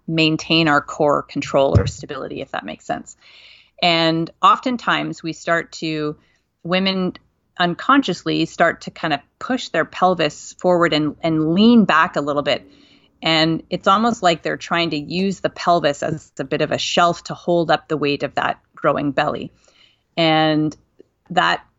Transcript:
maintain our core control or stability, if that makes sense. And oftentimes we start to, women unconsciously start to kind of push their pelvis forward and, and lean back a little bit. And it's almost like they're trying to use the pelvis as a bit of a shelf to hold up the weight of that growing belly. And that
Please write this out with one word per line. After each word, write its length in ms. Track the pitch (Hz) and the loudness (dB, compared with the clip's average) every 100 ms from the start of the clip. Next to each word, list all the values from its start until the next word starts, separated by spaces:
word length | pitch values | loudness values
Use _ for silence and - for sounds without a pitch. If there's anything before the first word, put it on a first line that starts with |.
| - | -4
maintain 580 | 160 156 156 - 165 160 | 0 0 0 0 0 2
our 140 | 147 | 0
core 420 | - - 147 143 | -2 -2 0 0
control 560 | - 143 - 143 139 - | -4 -8 -2 0 2 2
or 80 | 147 | 0
stability, 540 | - - 135 - 147 | -8 -14 -12 -10 -12
if 100 | - | -10
that 140 | - | -10
makes 200 | - - | -10 -12
sense. 320 | - - - - - - - - _ - | -8 -8 -10 -20 -20 -20 -20 -20 _ -2
And 480 | 175 165 165 165 165 - | 0 2 2 0 -4 2
oftentimes 800 | 190 226 262 240 - 156 156 160 | 2 2 0 -4 -2 -2 -2 -8
we 100 | 165 | -10
start 380 | - - 170 - | -8 -2 -2 -2
to, 440 | - 160 156 151 156 _ _ _ _ | -8 -6 -4 -6 -8 _ _ _ _
women 500 | 165 185 190 190 180 - _ _ _ - | -4 -2 0 -2 -4 -6 _ _ _ -4
unconsciously 880 | 175 165 - 277 226 175 165 156 160 | -2 -2 2 2 2 -4 -2 -2 -2
start 360 | - 170 - | 2 2 0
to 80 | - | -10
kind 220 | - 160 | -8 -4
of 80 | 143 - - | -4 -8 -12
push 300 | - 254 - | -6 -6 -4
their 160 | 165 | -4
pelvis 680 | 147 - 185 175 151 - - | -2 0 2 2 -2 -4 -20
forward 400 | - 180 175 170 | -4 2 4 4
and, 220 | 151 151 - | 2 -2 -2
and 320 | 165 156 156 | -2 0 0
lean 320 | 180 226 240 | 4 6 6
back 320 | 180 156 175 160 | 6 4 2 -2
a 40 | |
little 220 | 143 143 | -2 -2
bit. 240 | 139 123 - _ _ _ _ - | 0 -2 -4 _ _ _ _ -6
And 400 | 160 160 165 160 - | 0 2 2 0 -4
it's 180 | 180 202 | -2 2
almost 360 | 202 233 220 | 2 2 2
like 200 | 180 165 | 0 0
they're 140 | 160 151 | -2 -6
trying 340 | - 170 170 | -4 -2 -2
to 60 | 151 | -4
use 440 | 143 175 196 180 | -6 -2 -2 -2
the 100 | - | -6
pelvis 520 | - 180 175 147 143 | -2 2 2 2 -2
as 300 | - 156 - - | -4 -6 -10 -12
a 60 | |
bit 180 | 135 151 | -6 -4
of 100 | 147 | -2
a 60 | 127 | -4
shelf 460 | - - 175 170 | -2 2 2 0
to 100 | - | -8
hold 360 | 151 - 175 160 | -8 -2 0 2
up 180 | 156 - | 0 -2
the 100 | 151 | -4
weight 240 | 143 143 | -2 -2
of 120 | 139 - | -4 -4
that 240 | 143 - _ | -4 -6 _
growing 380 | - 151 143 147 | -4 -2 0 -2
belly. 400 | 135 151 - - _ _ _ _ _ _ - | -2 -2 -4 -10 _ _ _ _ _ _ 0
And 580 | 160 156 156 151 151 - _ _ _ _ - | 2 4 2 2 -2 -6 _ _ _ _ -6
that 340 | 175 170 - _ | 0 0 0 _